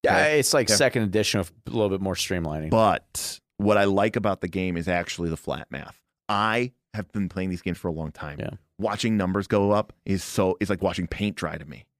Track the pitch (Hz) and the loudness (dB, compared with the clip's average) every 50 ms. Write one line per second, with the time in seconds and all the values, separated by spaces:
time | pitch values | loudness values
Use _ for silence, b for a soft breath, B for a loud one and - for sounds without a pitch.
0 | - - 175 165 151 151 151 147 127 - - 147 117 - 110 101 139 127 - 123 | 2 4 4 4 4 4 4 4 2 4 4 2 4 4 4 4 4 2 2 2
1 | 110 101 92 107 104 - - 104 92 - _ _ _ - - 117 107 101 95 95 | 0 2 2 2 0 2 0 -2 -2 -4 _ _ _ -6 -2 0 0 2 0 0
2 | 95 95 92 - - - 98 90 82 78 76 78 78 80 - 113 110 104 82 - | -2 -4 -2 -2 -2 -2 -2 -2 -2 -2 -4 -4 -2 2 4 4 6 6 4 2
3 | _ _ _ - - - - - _ _ _ _ 101 104 104 101 101 98 98 98 | _ _ _ -8 -8 -8 -10 -12 _ _ _ _ 2 4 6 6 6 4 4 4
4 | 101 113 - 120 98 107 95 - - 90 - 95 92 92 87 85 82 92 87 87 | 2 2 0 0 0 0 -2 -2 -4 -6 -4 -2 -2 -2 -2 -2 -2 0 -2 -2
5 | 85 - - - 85 85 80 - - - 67 71 78 _ - 69 - - - _ | -2 -4 -6 -4 -2 -4 -4 -4 -6 -6 -6 -6 -8 _ -12 -14 -12 -14 -20 _
6 | _ _ _ _ _ - 104 101 107 110 110 120 123 127 _ _ _ _ - 104 | _ _ _ _ _ -2 0 0 2 2 0 0 -2 -4 _ _ _ _ -10 -10
7 | 98 _ _ 104 98 87 - 95 92 95 90 85 - 92 85 - - 90 80 80 | -10 _ _ -4 -4 -4 -4 -4 -4 -4 -4 -4 -4 -6 -6 -4 -4 -6 -4 -4
8 | 80 76 - - - 76 73 71 - - - - _ _ _ - 101 107 101 107 | -8 -8 -10 -10 -12 -12 -10 -8 -10 -10 -10 -12 _ _ _ -4 -4 -4 -2 -2
9 | - 117 110 104 95 90 92 101 95 - 107 104 98 101 104 107 107 - - _ | 0 0 2 2 0 0 0 -2 -2 0 0 2 4 4 2 2 0 -2 -10 _
10 | _ - 98 92 - - - - 98 92 92 - 104 92 101 87 98 95 85 - | _ -2 -2 -2 -2 -4 -2 0 2 2 2 0 0 -2 -2 0 0 -2 0 -2
11 | 90 - - - 104 104 98 - - 80 78 80 76 73 67 57 - _ _ | -4 -6 -4 -4 -4 -4 -2 -4 -6 -6 -6 -8 -12 -14 -16 -18 -20 _ _